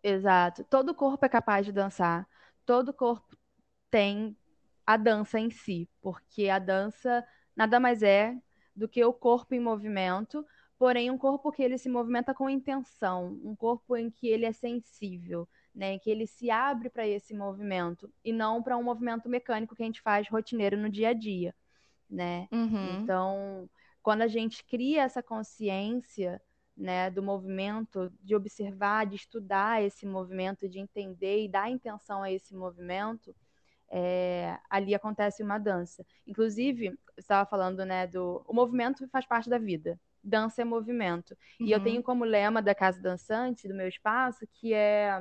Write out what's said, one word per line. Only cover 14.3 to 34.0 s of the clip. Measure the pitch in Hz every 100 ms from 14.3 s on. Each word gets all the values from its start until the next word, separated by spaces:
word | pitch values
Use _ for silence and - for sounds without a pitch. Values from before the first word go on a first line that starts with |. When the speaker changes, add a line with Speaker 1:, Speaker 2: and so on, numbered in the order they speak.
| 220
Speaker 1:
é | 226
sensível, | 226 240 240 - _ 202 180 175 175 170 _ _
né? | - 196
Em | 196
que | 220
ele | 214 220
se | - 240
abre | 220 269 254 233
pra | - 214
esse | 208 _
movimento | 208 202 196 208 185 175 170 - _
e | 226
não | 226 220 233
pra | 240 240
um |
movimento | 240 233 240 233 247
mecânico | 247 247 220 220
que | -
a | 226
gente | 220
faz | 220 208 208
rotineiro | 220 220 233 202 208
no | 214
dia | 202 220
a |
dia, | 233 214 185 175 - _ _ _ _ _
né? | 190 175 175 185
Speaker 2:
Uhum. | 233 226 214 180 185
Speaker 1:
Então, | 220 185 190 196 196 190 185 _ _ _
quando | - 214
a | 226
gente | 226 220 -
cria | - 240 262 311
essa | 262 247
consciência, | - 220 214 - 208 190 208 247 - - 180 180 _ _ _ -
né, | 190 180 185
do | 190
movimento, | 196 196 190 190 196 214 220 196 185 -
de | 190 214
observar, | 196 - 202 196 202 214 214
de | 196
estudar | - 233 190 196 208 226
esse | 202 - 202
movimento, | 190 185 185 185 196 196
de | 185
entender | 196 208 196 180 190 208
e | 214
dar | 190 214
intenção | 254 240 208 - 196
a | 196
esse | 190 _
movimento, | 190 185 175 175 185 208 226 - - _ _ _ _ _
é, | 185